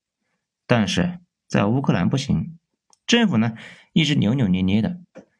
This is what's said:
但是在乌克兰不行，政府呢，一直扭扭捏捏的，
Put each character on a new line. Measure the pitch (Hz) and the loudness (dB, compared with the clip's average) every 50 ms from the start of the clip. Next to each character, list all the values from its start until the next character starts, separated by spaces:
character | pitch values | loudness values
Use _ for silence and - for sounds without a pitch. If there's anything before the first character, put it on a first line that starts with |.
| _ _ _ _ _ _ _ _ _ _ _ _ _ | _ _ _ _ _ _ _ _ _ _ _ _ _
但 | - 123 117 104 92 | 0 0 2 2 0
是 | 90 92 87 87 - - _ _ _ _ _ - | 0 0 -2 -2 -2 -8 _ _ _ _ _ -4
在 | - 127 110 | -2 0 0
乌 | 101 120 135 | 2 0 -2
克 | 139 - 139 | 0 0 0
兰 | 95 92 - | 0 0 0
不 | - 135 | 0 -2
行， | - - - 80 - - - - _ _ _ _ _ _ _ _ _ | -2 -2 -2 -2 -2 -6 -12 -18 _ _ _ _ _ _ _ _ _
政 | - - 240 233 196 | 0 2 2 2 2
府 | 143 110 | 2 2
呢， | 110 117 113 - - - - - - _ - | 0 0 -2 -8 -14 -20 -20 -20 -14 _ -2
一 | - 160 | 0 0
直 | 143 147 | 0 0
扭 | 139 117 101 123 | 0 0 0 0
扭 | 143 123 92 | 0 0 0
捏 | 90 92 92 | 0 0 0
捏 | 92 95 110 | 2 0 0
的， | 110 - - - - _ - - - _ _ _ | 0 -2 -4 -8 -14 _ -20 -20 -20 _ _ _